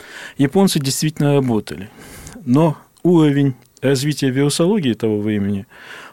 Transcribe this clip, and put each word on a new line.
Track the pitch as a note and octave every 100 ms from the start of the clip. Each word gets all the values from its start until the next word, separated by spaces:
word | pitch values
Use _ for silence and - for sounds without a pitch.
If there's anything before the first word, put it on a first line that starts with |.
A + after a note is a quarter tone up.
| - - - -
японцы | C#3 F#3+ G3 E3
действительно | C3+ - D#3 - C#3+ C#3+
работали. | C3 A2 - D2+ G2+ - - - - -
Но | C3+ C3 E3 C#3+ _ _
уровень | E3+ E3+ D3+ C#3+ C#3 B2+ _ _
развития | B2+ C#3 D3 C#3+ C3+
вирусологии | C3 C#3+ - E3+ G#3+ C3+
того | G#2 A2 G#2
времени, | G#2+ G#2 G2 G2 - - - - -